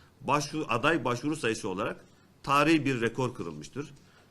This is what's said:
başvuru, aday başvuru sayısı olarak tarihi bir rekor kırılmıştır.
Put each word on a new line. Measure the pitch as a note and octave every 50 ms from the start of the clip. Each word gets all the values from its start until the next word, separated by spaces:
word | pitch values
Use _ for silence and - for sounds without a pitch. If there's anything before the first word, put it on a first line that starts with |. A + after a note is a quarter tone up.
| - - _ -
başvuru, | - - C#3 D3+ D3 - D3+ D#3 D3+ -
aday | A2+ A2+ B2 D3+ E3+ D3 A2+
başvuru | B2+ B2 A#2+ D3 D3 D#3
sayısı | - C3 A2+ A2 A2 - G2+
olarak | F2+ F#2+ A2+ E3 F3+ - - - - _ _ _ _ _
tarihi | - C#3+ C#3 C#3+ D3 D#3+ E3 D#3 B2+
bir | C3+ C3 A#2
rekor | A2+ A2+ A#2 C3+ B2+ A#2 -
kırılmıştır. | - F2 E2+ D2+ D2+ D2+ - - C3+ D3+ - - - - - - - - _